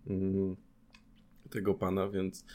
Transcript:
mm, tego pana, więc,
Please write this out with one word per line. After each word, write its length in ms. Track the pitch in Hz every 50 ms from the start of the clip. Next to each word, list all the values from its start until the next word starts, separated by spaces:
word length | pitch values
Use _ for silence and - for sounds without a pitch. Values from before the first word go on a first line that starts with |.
| -
mm, 480 | - 101 95 95 95 95 98 98 95 92 - - - - - - - - - - - - - - - - - - -
tego 240 | - 113 95 101 95
pana, 360 | - 95 92 92 98 95 101
więc, 360 | 101 95 95 95 - - - - -